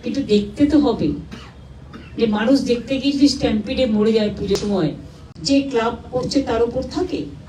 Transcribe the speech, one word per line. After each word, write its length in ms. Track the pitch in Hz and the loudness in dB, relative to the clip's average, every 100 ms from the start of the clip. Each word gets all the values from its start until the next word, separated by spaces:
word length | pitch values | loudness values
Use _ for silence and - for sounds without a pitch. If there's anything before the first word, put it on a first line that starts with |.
কিন্তু 180 | 233 240 240 | -6 -6 0
দেখতে 320 | 208 208 - 294 | 0 0 0 4
তো 60 | 311 269 | 4 4
হবে 240 | 202 156 143 - - - - - - - - - - | 0 -2 -4 -10 -16 -18 -20 -20 -20 -20 -20 -14 -2
যে 80 | 220 208 | 0 2
মানুষ 200 | 226 277 247 | 4 2 2
দেখতে 220 | 233 - 269 | -2 -2 -2
গিয়ে 140 | 277 285 | 0 4
যদি 120 | 285 - | 4 4
স্ট্যাম্পিডে 500 | 247 214 185 - 254 214 | 0 0 -2 0 2 4
মরে 160 | 214 220 | 4 4
যায় 140 | 208 202 | 0 -2
পুজোর 220 | 185 196 | -2 -2
সময়, 280 | 208 196 156 - - - - - - | 0 0 0 -4 -16 -20 -20 -8 2
যে 100 | 277 277 | 2 2
ক্লাব 240 | 226 226 226 - | -2 -2 -4 -6
করছে 240 | 247 - 277 254 | -4 0 -2 0
তার 120 | 226 233 | 0 0
উপর 140 | 254 - - | 0 -6 -4
থাকে। 240 | 370 311 285 - | -4 -4 -8 -12